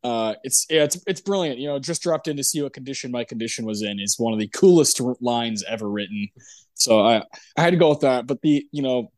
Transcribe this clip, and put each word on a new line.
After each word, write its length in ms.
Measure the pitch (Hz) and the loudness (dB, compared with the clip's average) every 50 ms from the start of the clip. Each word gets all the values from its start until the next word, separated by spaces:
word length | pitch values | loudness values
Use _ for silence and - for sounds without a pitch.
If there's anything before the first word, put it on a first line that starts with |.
| - | -4
Uh, 300 | 123 - 104 113 110 107 - - | -4 -2 -2 -2 -4 -4 -6 -8
it's, 220 | 131 - - - _ | -2 -2 -2 0 _
yeah, 160 | 160 156 151 | 2 2 2
it's, 180 | 147 - 185 _ | 2 0 -6 _
it's 140 | 208 185 - | -8 -8 -6
brilliant. 380 | _ 202 196 196 180 156 131 120 | _ -4 -2 -2 -2 -2 -4 -6
You 100 | 135 147 | -6 -6
know, 100 | 143 139 | -6 -6
"Just 240 | 131 143 170 - | -6 -6 -8 -4
dropped 260 | - 175 160 151 - 160 | -2 -2 -2 -2 -2 -6
in 80 | 147 | -6
to 80 | 143 135 | -2 -2
see 160 | - - 156 | -2 -2 -2
what 100 | 143 135 | -4 -6
condition 380 | - 135 131 131 139 - - 127 | -8 -12 -12 -12 -10 -10 -8 -8
my 140 | 123 120 120 | -6 -6 -8
condition 400 | - 131 113 113 113 - - 113 | -8 -6 -8 -6 -6 -6 -6 -6
was 180 | 110 107 104 | -6 -4 -4
in" 160 | 107 104 104 101 | -4 -6 -6 -6
is 180 | 98 101 - - | -4 -4 -2 -2
one 140 | 117 113 | 0 -2
of 60 | 110 107 | 0 -2
the 100 | 107 104 | -4 -4
coolest 520 | - - - 190 180 165 147 - - - | 0 4 6 8 8 8 6 4 2 0
r-, 160 | 127 123 127 - | 0 -4 -4 -2
lines 440 | 123 120 120 117 117 117 110 104 - | -2 -2 0 0 -2 -4 -6 -6 -6
ever 220 | - 110 107 107 - | -6 -8 -6 -4 -6
written. 380 | 101 104 101 - - - - 202 _ - _ - - - _ _ _ | -4 -6 -6 -6 -6 -8 -8 -8 _ -20 _ -20 -20 -20 _ _ _
So 260 | - - 123 113 107 | -4 2 4 4 6
I, 220 | 101 113 117 110 - - - - - _ _ | 6 6 4 2 0 -4 -18 -20 -20 _ _
I 60 | - | 0
had 80 | 160 170 | 2 2
to 60 | 180 | 4
go 120 | 165 170 156 | 6 6 4
with 120 | 147 147 | 4 4
that. 260 | - 135 127 123 120 | 2 2 2 2 -2
But 160 | 123 143 120 | -4 -8 -2
the, 240 | - 156 147 143 - _ | 2 2 2 2 0 _
you 120 | - 147 | -8 -4
know 280 | 139 131 127 123 117 - _ | -2 0 0 -2 -2 -6 _